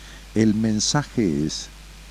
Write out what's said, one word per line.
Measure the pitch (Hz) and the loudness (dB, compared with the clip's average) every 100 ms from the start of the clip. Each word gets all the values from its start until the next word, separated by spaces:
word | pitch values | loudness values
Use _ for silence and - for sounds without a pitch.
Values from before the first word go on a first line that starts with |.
| - - - | -18 -20 -4
el | 107 110 | 2 4
mensaje | 104 110 107 - 147 - 123 98 71 78 | 4 2 0 0 0 -2 0 0 0 -2
es, | - - - - - - | -4 -12 -18 -20 -20 -12